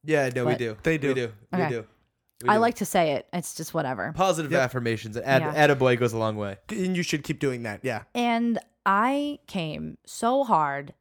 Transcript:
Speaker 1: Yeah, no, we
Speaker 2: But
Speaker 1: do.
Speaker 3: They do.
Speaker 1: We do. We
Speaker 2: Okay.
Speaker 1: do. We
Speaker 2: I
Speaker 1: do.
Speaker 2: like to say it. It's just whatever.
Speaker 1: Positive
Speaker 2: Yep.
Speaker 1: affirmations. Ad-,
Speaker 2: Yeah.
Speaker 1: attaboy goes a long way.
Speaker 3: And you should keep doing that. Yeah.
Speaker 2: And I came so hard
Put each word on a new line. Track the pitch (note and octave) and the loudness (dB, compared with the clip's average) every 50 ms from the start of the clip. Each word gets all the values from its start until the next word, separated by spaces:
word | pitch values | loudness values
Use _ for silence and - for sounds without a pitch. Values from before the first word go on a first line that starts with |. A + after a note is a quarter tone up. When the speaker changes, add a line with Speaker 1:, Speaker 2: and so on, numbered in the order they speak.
| - | 0
Speaker 1:
Yeah, | D3+ D#3 D3 C#3 B2+ B2 | 2 2 2 2 2 0
no, | B2+ B2 | 0 2
we | B2 B2 | 2 2
Speaker 2:
But | A#2+ | 0
Speaker 1:
do. | A#2+ A2+ G#2+ - - | 0 -4 -4 -2 0
Speaker 3:
They | D#3+ D#3+ | 0 2
do. | D3+ C#3 C#3 | 2 2 0
Speaker 1:
We | C3 | 0
do. | B2+ A#2+ A2+ G#2 - - _ - | 0 -2 -4 -6 -14 -12 _ -2
We | F3+ | -2
Speaker 2:
Okay. | E3+ D3+ | 0 0
Speaker 1:
do. | B2+ A#2 G#2+ _ _ _ _ _ _ _ _ _ _ _ - | -2 -6 -8 _ _ _ _ _ _ _ _ _ _ _ 0
We | - | 2
Speaker 2:
I | G#3 | 4
Speaker 1:
do. | A3 | 4
Speaker 2:
like | A#3 A#3+ A#3+ | 4 2 2
to | - G#3 | -2 -6
say | - - F#3+ E3+ D#3 C#3+ | 0 2 2 2 2 0
it. | - - _ | -2 -4 _
It's | - F3 D#3+ - - | -8 -8 -8 -8 -10
just | - D#3+ - - | -10 -10 -6 -4
whatever. | E3 D3+ B2+ C3 G2+ F2+ B2+ D#3 | -4 -4 -4 -4 -6 -6 -6 0
Speaker 1:
Positive | D#3+ F#3 F#3+ F3 D#3 D#3+ C#3 | 0 2 2 2 0 0 0
Speaker 2:
Yep. | E3 C#3 | 0 0
Speaker 1:
affirmations. | C3 B2 - B2+ A#2+ A#2 A2+ G#2+ A2 A2+ G#2 | 0 0 -2 -2 -2 -2 -2 -2 -4 -8 -8
Ad-, | A#2 - C3 C3+ C3 | -6 0 2 2 2
Speaker 2:
Yeah. | D#3 D3+ D3+ D#3 D3 | 2 2 4 4 6
Speaker 1:
attaboy | D3 C#3+ C3 C3 C3 B2 | 6 6 6 6 4 4
goes | A#2 B2 A#2+ | 4 2 0
a | A2 | 2
long | A2+ A2 G#2+ G#2+ | 0 -2 -2 -2
way. | G#2+ G#2 G2+ G2 - _ - | -2 -6 -6 -8 -10 _ -10
Speaker 3:
And | G#3+ A3 F#3 F#3 F#3 | -6 -4 -2 -2 0
you | F3 F3 | -2 -2
should | - - D3+ C3+ | -2 -2 -4 -2
keep | - D#3 - | -6 -6 -2
doing | - C#3 B2+ A#2+ A#2 | -2 -2 -2 -2 -6
that. | A2 G#2 G2 - | -6 -8 -4 -4
Yeah. | B2+ A#2 G#2 G#2+ _ _ | -4 -4 -4 -8 _ _
Speaker 2:
And | A#3+ A#3+ A#3+ A#3 A#3 A#3 A#3 A3+ - - _ _ _ _ | -2 0 0 0 0 0 0 -2 -2 -6 _ _ _ _
I | F#3+ G3 G3+ A3 B3+ C#4 C#4+ D4 D4 D4 - _ | 2 2 4 2 2 0 -2 -2 -4 -8 -10 _
came | - - G3 D#3+ D#3 D3+ D3+ D#3 D#3+ - _ _ | -8 -6 -6 -6 -6 -8 -8 -10 -12 -12 _ _
so | - - - A#3 A3+ B3+ C#4 C#4 | -18 -10 -4 -2 0 2 0 2
hard | A3 G#3 D#3+ D3+ C#3+ C#3 C#3+ C#3+ D3+ - _ | 2 2 2 2 0 -2 -6 -8 -10 -16 _